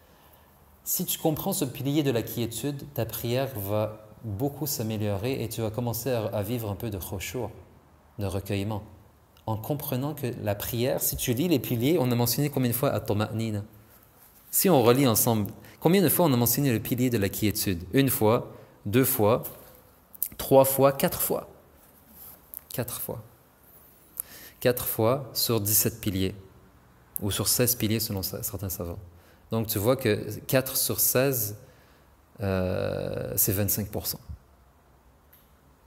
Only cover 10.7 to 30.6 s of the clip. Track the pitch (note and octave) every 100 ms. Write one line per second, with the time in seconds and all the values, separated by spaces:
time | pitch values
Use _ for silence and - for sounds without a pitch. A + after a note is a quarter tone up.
10.7 | A#2 B2 D#3+ - - - A#2+ F3+ D3 -
11.7 | B2 B2+ F3+ B2+ A#2+ A#2+ C3 C#3+ C#3 B2
12.7 | A#2 C#3 G#2+ - G#2 G#2+ A2 A2+ G#2 G#2
13.7 | - - - - - - - - - G3
14.7 | D3 A2+ B2+ C3+ G#2+ B2 A2 G2+ - -
15.7 | - D#3+ G3 D#3 - F3 B2 A#2 - C#3+
16.7 | A2 - A#2+ B2+ A#2 G2 - G#2+ - -
17.7 | F2 - C3+ C3+ - G#2+ B2 - - -
18.7 | - G#2 A#2 B2+ - G#2 C3 - - -
19.7 | - - _ _ - - - - C3+ C3+
20.7 | - C#3 C#3 F3+ - - - - - -
21.7 | - - - - - - - - - -
22.7 | - A2+ - - - - - _ _ -
23.7 | - - - - - - - - - B2+
24.7 | B2 - - A2 C#3 C#3 - - A2+ G2+
25.7 | G#2+ A2+ - A2 F#2 F#2+ - - - -
26.7 | - - - - - G#2+ G2 G#2 - B2
27.7 | - A2 A2+ - G2+ F#2 G#2 A#2 G2 G2
28.7 | - F2 E2+ - - - - - A2+ A2+
29.7 | G#2 G#2+ C3 A2 G#2 - G#2+ - C3